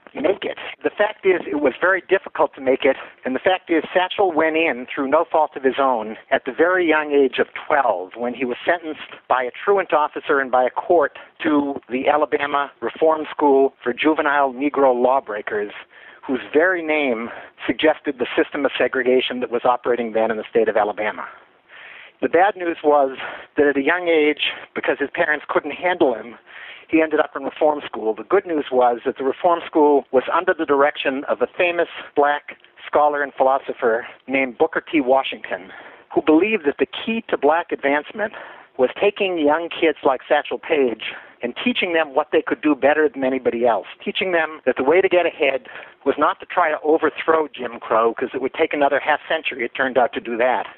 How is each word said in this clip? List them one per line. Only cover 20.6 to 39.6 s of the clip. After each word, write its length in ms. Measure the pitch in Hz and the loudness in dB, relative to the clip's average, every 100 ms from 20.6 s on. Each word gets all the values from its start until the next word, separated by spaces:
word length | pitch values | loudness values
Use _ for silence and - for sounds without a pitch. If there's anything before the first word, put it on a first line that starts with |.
| 110 | 2
of 80 | 107 | 0
Alabama. 500 | 104 104 107 90 - - _ _ _ - - - - - | 0 -2 -6 -6 -12 -16 _ _ _ -20 -20 -20 -20 -8
The 80 | - | 0
bad 260 | 165 196 | 2 2
news 220 | 190 170 165 | 0 -6 -2
was 320 | 151 147 135 - - - - - | 2 4 2 -2 -12 -14 -6 0
that 100 | 147 | 2
at 100 | 139 | 2
a 60 | |
young 260 | 139 180 175 | 0 0 2
age, 440 | 160 151 147 - - - | 2 2 0 -4 -6 -12
because 240 | - - 139 | -8 -4 -4
his 100 | 139 | -4
parents 340 | - 165 151 - | -2 -2 -2 -2
couldn't 240 | 175 147 | -4 -4
handle 420 | 139 180 175 147 | -6 -4 0 0
him, 220 | 110 113 113 _ - - - - | 0 -8 -18 _ -20 -20 -20 -2
he 120 | 160 | 0
ended 200 | 160 151 | 2 0
up 140 | 151 | -2
in 100 | 147 | -4
reform 360 | 135 - 156 147 | -8 0 0 0
school. 300 | - 113 110 | -4 -6 -4
The 100 | 107 | -4
good 220 | 107 190 185 | 0 0 0
news 200 | 156 135 | -4 -2
was 300 | 127 123 120 135 | 2 2 2 -4
that 100 | 120 | -4
the 80 | |
reform 360 | 135 - 180 170 - | -4 0 0 0 0
school 380 | 165 147 143 - | 4 6 4 2
was 120 | 131 - | 0 2
under 220 | 165 180 | -2 0
the 120 | 156 147 | -2 0
direction 580 | 139 143 - 147 135 | 2 2 0 -4 -4
of 160 | - 113 | -4 -2
a 60 | 123 | -2
famous 420 | - 180 170 160 - - | -2 -2 0 -4 -6 -6
black 440 | - 143 147 - - _ _ - | 0 2 0 -6 -20 _ _ -4
scholar 360 | 156 147 143 | 2 2 2
and 100 | 139 | -2
philosopher 720 | - 131 135 - - 123 113 117 - - | 4 4 4 0 -2 0 0 -2 -16 -4
named 320 | 135 131 110 | -2 0 0
Booker 240 | 160 165 - | 0 0 -2
T. 100 | 160 | 0
Washington, 720 | 123 135 - 113 - 90 92 - - - - | 4 2 2 -8 -10 -10 -12 -20 -20 -20 -6
who 60 | - | -2
believed 440 | - 156 208 214 147 | 4 4 4 0 -2
that 100 | - | -2
the 80 | - | -4
key 380 | - - 226 - | -6 -6 -6 -4
to 100 | - | 0
black 340 | 139 160 170 | 2 2 -2
advancement 600 | 123 139 147 147 - 208 - - - - - | -4 0 -2 -4 -8 -8 -8 -18 -20 -10 -2
was 120 | 127 - | -2 2
taking 380 | 202 - 196 175 | -2 0 -2 0
young 300 | 143 156 | 2 0